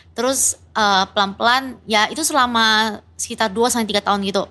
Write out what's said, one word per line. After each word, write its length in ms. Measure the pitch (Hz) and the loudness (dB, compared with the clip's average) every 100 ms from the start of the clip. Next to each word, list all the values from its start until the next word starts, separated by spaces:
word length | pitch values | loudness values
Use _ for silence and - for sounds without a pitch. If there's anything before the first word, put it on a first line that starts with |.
| - | -14
Terus, 460 | - 240 262 - - - | -4 -2 0 -2 -4 -6
eh, 300 | 220 208 190 196 | 0 2 2 0
pelan-pelan, 640 | - 196 196 226 254 262 220 202 | -2 -2 0 2 2 -2 -10 -2
ya 240 | 214 214 | 0 0
itu 100 | 240 | -2
selama 800 | 320 302 247 233 220 214 220 208 - | -2 0 2 2 2 2 0 -4 -12
sekitar 360 | - - 233 220 | -12 -8 -4 -2
dua 200 | 196 240 | 0 0
sampai 160 | 240 208 | 0 -2
tiga 160 | 202 | -2
tahun 200 | 196 202 196 | 0 -2 -2
gitu. 200 | 196 - | -2 -4